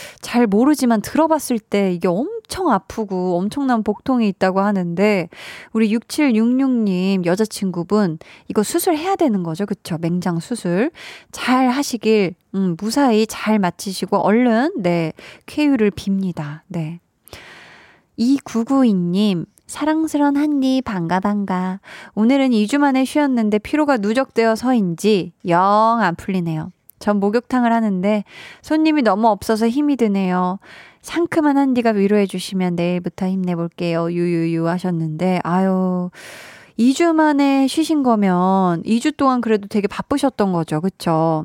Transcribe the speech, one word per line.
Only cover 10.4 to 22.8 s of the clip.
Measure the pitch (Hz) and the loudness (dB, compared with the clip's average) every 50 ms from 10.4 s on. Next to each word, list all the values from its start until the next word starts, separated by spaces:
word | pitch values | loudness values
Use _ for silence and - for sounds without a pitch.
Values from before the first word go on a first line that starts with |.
수술 | - - 247 220 - 180 170 185 240 330 - - - - - - - _ | -4 -6 -8 -6 -4 -2 0 0 0 -2 -4 -8 -16 -20 -20 -20 -20 _
잘 | - - - - 254 254 262 254 | -14 -8 -2 0 2 2 2 2
하시길, | 247 277 285 - - 220 - 220 220 214 196 160 180 - _ _ - | 0 0 -2 -4 -6 -4 0 2 2 2 2 0 -4 -8 _ _ -4
음, | 190 196 185 170 | -2 -2 -2 -2
무사히 | 160 202 220 226 285 285 254 220 214 220 214 | -4 -6 -4 0 2 2 4 4 2 2 0
잘 | - - - 214 220 208 | -4 -6 -2 0 0 2
마치시고 | 190 175 - - - 202 185 - 196 180 208 | 0 0 -2 -6 -8 -10 -8 -8 -4 -2 0
얼른, | 190 - 175 208 233 254 247 220 220 262 339 415 294 185 | 0 2 2 2 4 4 2 2 2 0 -2 -2 -2 -2
네, | 180 170 170 165 156 - - - - - - _ | 0 0 0 -2 -4 -6 -10 -16 -20 -20 -20 _
쾌유를 | - - 302 302 294 277 233 214 202 196 | -10 -4 0 0 2 2 2 2 0 0
빕니다. | - - 196 196 196 190 185 170 - 151 147 147 156 - | -2 -4 -4 -2 -2 -2 -4 -6 -6 -8 -10 -12 -14 -14
네. | - 180 170 160 156 170 175 _ _ _ _ _ _ - - - - - - - - - - - - _ _ _ _ _ | -10 -8 -6 -6 -6 -8 -12 _ _ _ _ _ _ -20 -20 -20 -20 -20 -20 -20 -20 -20 -20 -20 -20 _ _ _ _ _
이구구이님, | - 226 254 277 277 - - - 226 226 - 269 269 262 233 202 185 175 175 175 190 214 208 190 165 156 - _ _ _ - | -2 0 0 0 0 -2 -4 -4 -4 -2 0 2 4 4 4 4 2 0 0 0 0 2 2 0 0 -4 -8 _ _ _ -18
"사랑스런 | - - 294 302 311 320 320 311 - 285 285 285 285 | -10 -6 -2 -2 0 0 0 -2 0 0 2 2 2
한디, | 285 294 302 294 277 262 262 262 262 262 | 2 0 0 0 0 0 0 0 0 -2
반가, | - 214 180 165 165 180 185 | -2 -4 -4 -2 -2 -2 0
반가. | 190 208 208 208 202 190 185 180 185 185 185 196 - - - - - - - | 0 0 -2 -2 -2 -2 -2 -2 -2 -4 -6 -8 -12 -18 -20 -20 -20 -10 -4
오늘은 | - 220 233 277 277 269 262 240 | 0 2 2 4 2 2 2 2
이 | 214 214 | 2 2
주 | 208 269 | 2 2
만에 | 285 | 2